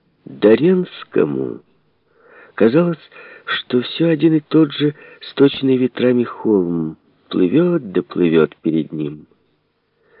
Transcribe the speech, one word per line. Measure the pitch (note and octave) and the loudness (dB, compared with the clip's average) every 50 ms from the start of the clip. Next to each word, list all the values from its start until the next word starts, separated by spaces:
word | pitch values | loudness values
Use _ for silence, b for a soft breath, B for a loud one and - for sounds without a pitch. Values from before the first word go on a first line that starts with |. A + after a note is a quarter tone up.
| _ _ _ _ - | _ _ _ _ -20
Доренскому | - C3+ C3+ - G#2+ A2 A2+ C#3 F3+ F#3 F#3 F3+ - - - - _ - - - D2+ C#2 - C2+ - A1+ - _ _ _ _ _ _ _ _ _ b b b b b b b b b b | -20 -8 0 2 4 4 4 2 2 0 0 -2 -6 -10 -20 -14 _ -2 -2 -2 -2 -2 -6 -6 -8 -10 -14 _ _ _ _ _ _ _ _ _ b b b b b b b b b b
казалось, | - G#2+ A2+ A#2+ D#3+ F3 F3 E3 - - _ B B B B B B B | 0 0 2 4 2 2 0 -2 -6 -12 _ B B B B B B B
что | B - - - - - B2 | B -8 -8 -6 -2 -2 -2
всё | A#2+ - - - D#3+ E3+ | -2 -2 -4 -2 -2 0
один | E3 D3 D3+ E3 D#3 | 0 2 2 2 2
и | D#3 | 0
тот | D3+ - - D#3 D#3+ C#3+ | -2 0 2 2 2 2
же, | C#3 - D3 D3 D3 B B B B B - - | 0 -2 -4 -4 -4 B B B B B -20 -8
сточный | - - C#3 C#3+ - - C3+ C3+ C3 | 0 2 2 2 2 0 0 0 0
ветрами | B2+ B2+ B2 - - A#2 B2 B2 B2 A#2 | 2 0 -2 -2 0 0 2 2 0 -2
холм, | A2 - - - A2 G#2+ G2 F2 F2 F2 E2 D#2+ D#2 D#2+ _ _ _ _ _ _ - | -4 -6 -6 -2 0 2 2 2 0 -2 -4 -4 -6 -8 _ _ _ _ _ _ -6
плывёт | - F2+ F#2 F2 G2+ D3+ F3 F3+ F3 E3 B2+ G2+ | -2 0 0 2 2 2 0 2 -2 -2 -4 -4
да | F2+ F2+ E2+ | -4 -4 -4
плывёт | - - E2+ F2+ E2+ D#2+ D#2+ D#2 D2+ - | -4 -2 0 0 2 4 2 2 2 -2
перед | _ - E2 D2+ D#2+ D2+ D2 | _ -6 -2 -2 -2 -4 -4
ним. | - D#2 D2+ D2 D2+ D2+ D2 _ _ _ _ _ _ _ _ _ _ _ _ _ _ b b b b b | -6 -8 -8 -8 -8 -12 -20 _ _ _ _ _ _ _ _ _ _ _ _ _ _ b b b b b